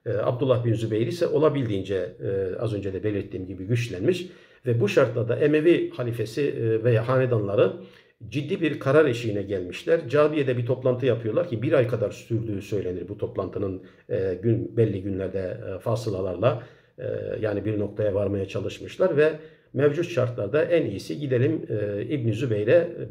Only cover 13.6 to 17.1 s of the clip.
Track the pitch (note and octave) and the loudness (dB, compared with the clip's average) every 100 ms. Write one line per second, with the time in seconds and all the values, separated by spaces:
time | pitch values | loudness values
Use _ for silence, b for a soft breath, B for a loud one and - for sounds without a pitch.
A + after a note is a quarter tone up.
13.6 | G2 F2+ B B - G2 F#2+ F2 A#2 A2 | -4 -4 B B -4 -2 0 0 2 2
14.6 | - A#2 G#2+ G2 G2 F#2+ F#2 F#2+ F#2 - | 0 2 2 2 -4 -4 -4 -4 -6 -6
15.6 | G2+ F#2+ B2 A2 A2 F#2+ F#2+ F2+ A#2+ - | -8 -6 -4 -2 -2 -4 -4 2 0 0
16.6 | B B B - G#2 | B B B -10 -6